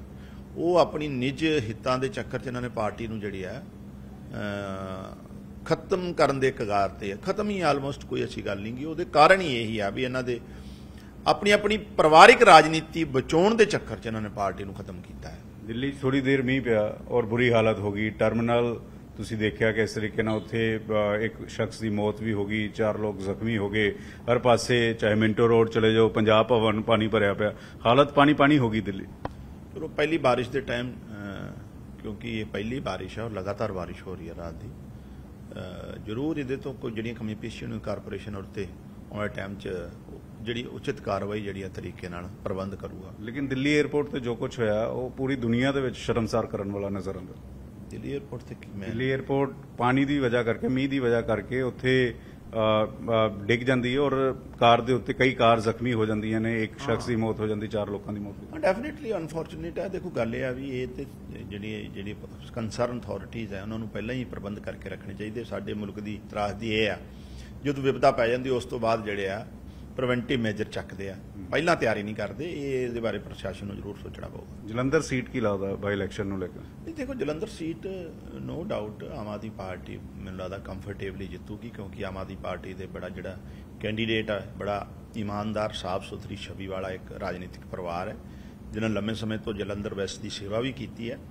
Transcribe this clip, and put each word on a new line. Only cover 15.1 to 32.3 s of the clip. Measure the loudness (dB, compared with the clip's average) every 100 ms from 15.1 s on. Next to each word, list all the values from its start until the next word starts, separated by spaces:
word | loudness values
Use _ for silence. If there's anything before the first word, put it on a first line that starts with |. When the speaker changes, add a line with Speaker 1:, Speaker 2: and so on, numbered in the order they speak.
| -14 -12
Speaker 1:
ਹੈ। | -14 -16 -14
Speaker 2:
ਦਿੱਲੀ | -10 -4 -4
'ਚ | 0
ਥੋੜ੍ਹੀ | 2 4
ਦੇਰ | 6 4
ਮੀਂਹ | 4 2
ਪਿਆ | 4 4 4 -2 -2
ਔਰ | 0 2
ਬੁਰੀ | 4 6
ਹਾਲਤ | 6 6 4
ਹੋ | 0
ਗਈ। | 0 -2
ਟਰਮੀਨਲ | 2 2 4 4 4 2 -2 -8 -16 -14 -12
ਤੁਸੀਂ | -6 0
ਦੇਖਿਆ | 0 2 2
ਕਿ | 4
ਇਸ | 0
ਤਰੀਕੇ | 0 -2 0
ਨਾਲ | 0 0
ਉੱਥੇ, | -2 0 0 0 0
ਅ, | 2 2 2
ਇੱਕ | 0 -4 -8
ਸ਼ਖਸ | -4 -4 -2
ਦੀ | -2
ਮੌਤ | 0 0 0
ਵੀ | -2
ਹੋ | -2 0
ਗਈ, | -2 -2
ਚਾਰ | 0 0 2
ਲੋਕ | -2 -2
ਜ਼ਖਮੀ | -4 -2 -2 0
ਹੋ | 0
ਗਏ। | 2 2 0 -8 -4 2
ਹਰ | 4
ਪਾਸੇ | 6 6 6 4 4
ਚਾਹੇ | 4 4 6
ਮਿੰਟੋ | 4 6 6
ਰੋਡ | 8 6
ਚਲੇ | 6 6
ਜਾਓ, | 8 6
ਪੰਜਾਬ | 6 8 8 8
ਭਵਨ | 6 4 2
ਪਾਣੀ | 4 4 4
ਭਰਿਆ | 4 4
ਪਿਆ, | 4 0 -2 -12 0 6
ਹਾਲਤ | 8 8
ਪਾਣੀ | 8 8
ਪਾਣੀ | 8 6 6
ਹੋ | 4
ਗਈ | 0
ਦਿੱਲੀ। | -2 -6 -8 -10 -10 -10 -16 -16 -14 -10
Speaker 1:
ਚਲੋ, | -6
ਪਹਿਲੀ | 0 2 4
ਬਾਰਿਸ਼ | 4 4 2
ਦੇ | -2
ਟਾਈਮ, | -2 -2 -4
ਅ, | -8 -12 -10 -10 -8 -10 -12 -14 -16 -16 -12
ਕਿਉਂਕਿ | -10 -8 -6